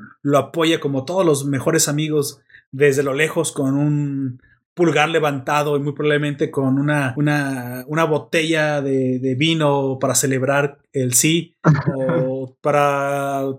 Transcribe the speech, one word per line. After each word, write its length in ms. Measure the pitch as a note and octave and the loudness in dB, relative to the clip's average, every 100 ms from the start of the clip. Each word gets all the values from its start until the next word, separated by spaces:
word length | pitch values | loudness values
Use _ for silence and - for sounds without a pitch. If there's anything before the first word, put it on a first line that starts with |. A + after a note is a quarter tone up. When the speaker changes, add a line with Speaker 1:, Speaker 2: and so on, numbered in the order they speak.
| - _ | -20 _
Speaker 1:
lo 160 | C#3+ C#3+ | 0 2
apoya 400 | - D#3+ D#3+ D#3+ | 2 0 0 0
como 260 | D3 C3+ B2+ | -2 -4 -2
todos 180 | F#3 | 0
los 220 | E3+ C#3 C#3 | 2 2 0
mejores 420 | C3 C#3+ D#3+ - | -2 0 0 0
amigos 540 | D3 D#3 D3+ C#3+ - _ - _ | -2 0 -2 -2 -6 _ -20 _
desde 320 | C3+ C#3+ C3 | 2 4 4
lo 100 | C#3 | 0
lejos 380 | C3+ D#3 E3+ D3+ | 0 -2 -2 -4
con 260 | - C3+ C#3 | -2 -2 0
un 640 | D3 D3 C#3+ C#3 C3+ B2 _ _ _ | 0 0 -2 -4 -6 -8 _ _ _
pulgar 360 | - E3 D3+ D#3 | 0 2 2 2
levantado 680 | E3 D3+ C#3 B2 D3 D3 C#3+ | 2 0 -2 -2 0 0 -2
y 20 | |
muy 140 | D3 | -2
probablemente 560 | C#3+ D3+ D3 D3 C#3+ D#3 | -2 0 0 0 -2 -4
con 300 | C#3+ C3+ C#3 | -2 0 2
una, 340 | D3 D3 C3 C3+ | 2 0 0 0
una, 680 | D3 D3 C#3 C3 B2 B2+ D3 | 0 0 -2 -6 -8 -10 -4
una 160 | D#3 | 0
botella 800 | D#3+ D3 - E3 D#3+ D#3 D3+ D3 | 0 0 0 -2 0 0 0 0
de, 380 | C#3 C3+ B2+ B2+ | 0 0 0 -2
de 160 | C3 C3 | -2 0
vino 640 | D#3+ E3 D3 C#3+ C3+ B2+ | 2 2 2 2 0 -2
para 140 | C3 B2 | -2 0
celebrar 640 | C3+ C3 C3 C#3 C#3+ - _ | 0 0 0 0 0 -4 _
el 220 | C#3 B2+ | -4 0
sí 420 | A#2+ D3+ E3+ E3 _ | 2 2 2 -2 _
Speaker 2:
<laughs> 320 | - C#3+ C#3 C3+ | 2 2 0 -2
Speaker 1:
o 640 | C3 B2+ C3 C3 C3 _ | 0 0 0 -4 -8 _
para 840 | D3+ C#3+ C#3+ C#3 C#3+ C#3 C#3 C#3 C3+ | 0 2 2 2 -2 -2 -4 -4 -4